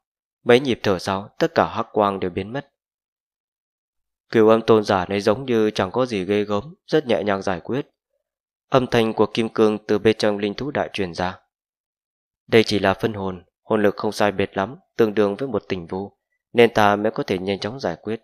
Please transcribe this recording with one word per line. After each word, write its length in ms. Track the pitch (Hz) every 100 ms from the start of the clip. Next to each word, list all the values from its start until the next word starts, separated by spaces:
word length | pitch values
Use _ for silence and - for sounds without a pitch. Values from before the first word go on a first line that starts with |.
| _ _ _ _
Mấy 160 | 120 120
nhịp 200 | 143 110
thở 160 | 110 90
sau, 300 | - 98 104 -
tất 160 | 165 -
cả 100 | 87
hắc 220 | 98 117
quang 280 | 107 101 98
đều 120 | 92
biến 220 | 87 95
mất. 180 | 131 143 _ _ _ _ _ _ _ _ _ _ _ _ _ _ _ -
"Cửu 180 | 117 110
Âm 120 | 113
Tôn 220 | 113 110
giả 220 | 104 98 90
này 160 | 101
giống 240 | 101 104 135
như 260 | 117 107
chẳng 200 | - 95
có 140 | 107 127
gì 200 | 107 90
ghê 180 | 104
gớm, 320 | 101 104 143 175 -
rất 200 | 156 127
nhẹ 160 | 98
nhàng 180 | 101 98
giải 180 | 95 87
quyết." 280 | - 123 - _ _ _ _ _ _ _ -
Âm 180 | 135 123
thanh 260 | 120 113
của 120 | 107 107
Kim 240 | - 113
Cương 280 | - 107 107 -
từ 120 | 104
bên 180 | 110 107
trong 200 | 110 101
linh 160 | 104
thú 180 | 98 135
đại 180 | 131 85
truyền 200 | - 92
ra. 260 | 82 90 92 _ _ _ _ _ _ _ _ _ _ -
"Đây 160 | 117
chỉ 160 | 107 104
là 140 | 98
phân 200 | 95 113
hồn, 300 | 101 95 90 - _
hồn 180 | - 110
lực 160 | 104 -
không 140 | 107
sai 200 | 98 104
biệt 260 | 95 98 -
lắm, 180 | 98 156 _ -
tương 160 | 110
đương 220 | 101 101 101
với 120 | 139
một 160 | 104 -
tỉnh 180 | 95 82
vu, 300 | 92 101 _ _ _ _
nên 200 | 117 117
ta 220 | 110 104 104
mới 160 | 107
có 120 | -
thể 140 | 143 95
nhanh 220 | 92 98
chóng 200 | 104 135
giải 160 | 107 82
quyết. 200 | - 113